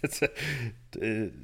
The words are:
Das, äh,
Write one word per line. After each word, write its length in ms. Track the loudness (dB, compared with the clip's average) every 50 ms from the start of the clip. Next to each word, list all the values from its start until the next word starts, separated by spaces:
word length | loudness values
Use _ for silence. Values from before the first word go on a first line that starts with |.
Das, 200 | 0 0 2 2
äh, 1120 | 2 2 2 -2 -2 0 0 0 -2 -2 -4 -6 -12 -10 -4 0 2 2 4 4 2 0 -2 -6